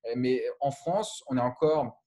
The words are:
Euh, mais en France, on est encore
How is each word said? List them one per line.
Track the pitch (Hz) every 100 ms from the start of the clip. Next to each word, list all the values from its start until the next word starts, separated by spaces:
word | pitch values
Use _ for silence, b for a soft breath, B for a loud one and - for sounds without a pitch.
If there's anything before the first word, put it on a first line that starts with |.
| 113
Euh, | 123
mais | 127 127 117 -
en | 143
France, | 135 165 190 220 - -
on | 127
est |
encore | 123 123 156 156 123 -